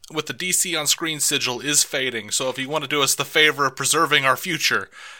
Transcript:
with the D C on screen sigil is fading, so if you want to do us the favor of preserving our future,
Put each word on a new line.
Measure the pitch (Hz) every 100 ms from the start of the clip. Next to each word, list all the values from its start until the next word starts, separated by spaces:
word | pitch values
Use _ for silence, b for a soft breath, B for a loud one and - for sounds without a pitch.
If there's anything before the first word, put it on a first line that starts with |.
| -
with | 156 175
the |
D | 135 185
C | 175 185 160
on | 147
screen | - 165 151
sigil | - 143 120 123
is | 139 143
fading, | - 143 131 117 107
so | - 131
if | 127
you | 131
want | 156
to | 139
do | 147
us | 135 -
the | 135
favor | 160 156 135 135
of | -
preserving | 135 151 156 147 135
our | 127
future, | 185 156 - 110 95 B B